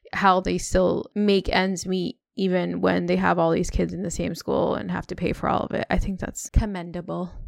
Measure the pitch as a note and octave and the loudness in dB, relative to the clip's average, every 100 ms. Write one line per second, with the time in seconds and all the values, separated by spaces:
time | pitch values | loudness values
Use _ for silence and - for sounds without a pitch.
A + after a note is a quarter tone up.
0 | - E3+ F#3+ F#3 F#3 F3+ - F#3 F3+ - | -10 2 4 4 2 -2 0 2 2 2
1 | - G3+ G#3 G3 F#3 - F#3+ F#3 F#3 F#3 | -2 0 2 2 2 0 0 -2 -2 -2
2 | F3 - _ - F#3+ F3+ F3 F3 F#3 F3+ | -2 -8 _ -2 0 2 0 0 2 2
3 | F3 F#3 F#3 F3 E3 E3+ F3 - E3+ F3 | 2 2 2 4 4 2 0 0 -2 -2
4 | F3 - F3 E3+ - - - - F#3 F3 | -6 -4 -4 -6 -2 0 0 -2 -4 -6
5 | - F3+ F3+ - - - - - - F3+ | -6 -4 -4 -2 0 0 0 -4 -2 0
6 | - F#3 - - - - G#3+ F#3 E3+ F3 | 0 -4 -8 -10 0 2 2 -2 -8 -10
7 | F3 E3+ F3+ - | -6 -6 -6 -8